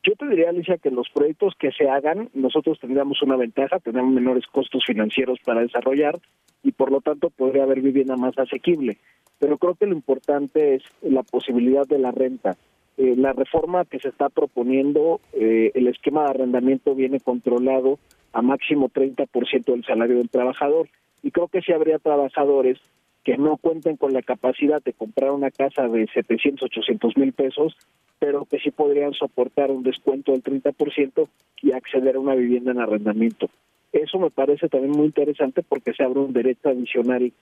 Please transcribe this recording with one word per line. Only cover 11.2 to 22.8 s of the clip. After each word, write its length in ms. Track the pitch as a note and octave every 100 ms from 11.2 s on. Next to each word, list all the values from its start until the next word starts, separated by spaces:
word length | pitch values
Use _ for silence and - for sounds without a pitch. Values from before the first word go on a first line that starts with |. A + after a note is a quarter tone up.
posibilidad 640 | - B2 - A#2+ A#2+ C#3 C3+
de 120 | D3
la 120 | B2+
renta. 460 | - C3 B2+ G2 F2+ _ _ _ -
Eh, 180 | C3
la 160 | B2 C3+
reforma 540 | B2+ C3+ E3 D#3+ F3+
que 140 | E3+ C3+
se 100 | C3+
está 180 | - C#3+
proponiendo, 960 | - D3 - B2 C3 C#3+ D3 D#3+ - _
eh, 400 | C3 A2 A2+ A2+
el 140 | C3 B2
esquema 360 | A#2+ - D3
de 60 | D3
arrendamiento 640 | C3 B2+ B2 B2+ C3+ -
viene 260 | C3+ C3 C3+
controlado 760 | - B2 B2 A#2+ C3 C3 C3 C#3+ _ _ _
a 80 | A2+
máximo 480 | B2 C3+ - D3 B2+
treinta 360 | - C3+ B2+
por 220 | C#3 B2 A#2+
ciento 240 | C3 A#2
del 140 | B2
salario 320 | B2 A#2 A#2+ B2
del 120 | A#2+
trabajador. 600 | B2+ B2 B2+ C#3+ D#3+ D#3 _ _ _
Y 100 | C#3+
creo 160 | E3+ F3
que 140 | F#3
sí 100 | F3
habría 260 | E3 D#3+ D#3
trabajadores 800 | D#3 C#3+ C#3 - C#3+ C#3 B2+ C3